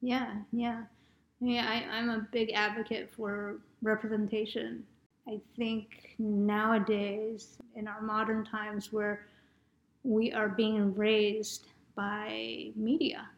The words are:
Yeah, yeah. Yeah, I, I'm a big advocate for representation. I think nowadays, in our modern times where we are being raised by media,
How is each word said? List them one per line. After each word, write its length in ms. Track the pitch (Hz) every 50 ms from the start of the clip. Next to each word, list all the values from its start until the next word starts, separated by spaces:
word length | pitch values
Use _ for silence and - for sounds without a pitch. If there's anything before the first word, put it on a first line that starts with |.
Yeah, 340 | - 247 247 262 254 220 208 208 208 -
yeah. 320 | - 240 240 240 233 226 226 - - _ _ _ _ _ _ _ _ _
Yeah, 240 | 247 247 240 240 233 220
I, 280 | 220 233 - - - 226
I'm 120 | 233 240
a 100 | 226 220 214 -
big 200 | - 233 226 220 220
advocate 600 | 208 208 214 208 226 220 - 226 214 - - -
for 440 | - 220 202 202 208 208 202 202 - - - _ _
representation. 1040 | - 214 214 214 - 214 220 208 214 202 220 214 214 208 - 233 226 226 233 220 220 - _ _ _ _ _ _ _ -
I 120 | 220 208 - - _
think 600 | - 233 220 226 220 208 - - - - - - -
nowadays, 1400 | 226 214 208 202 202 208 208 208 214 220 226 220 202 214 214 202 202 202 196 214 220 220 226 202 - - - - - 233 226
in 120 | 240 214 214
our 140 | 208 214
modern 420 | 214 214 214 214 220 214 220 220 214
times 460 | 214 - 214 214 214 208 208 196 -
where 360 | 214 214 208 208 208 208 - - - _ _ _ _ _ _ _ _ _ _ _ _ _ -
we 280 | 262 220 220 226 - -
are 160 | 220 214 208
being 440 | 190 208 226 214 220 214 202 202 185
raised 720 | 202 208 214 220 214 208 208 202 220 214 - - - - - - _ _ _ _
by 760 | - 202 202 208 214 214 214 214 220 226 226 226 - - 220 220
media, 520 | 214 214 226 277 320 - 233 - - 208 - -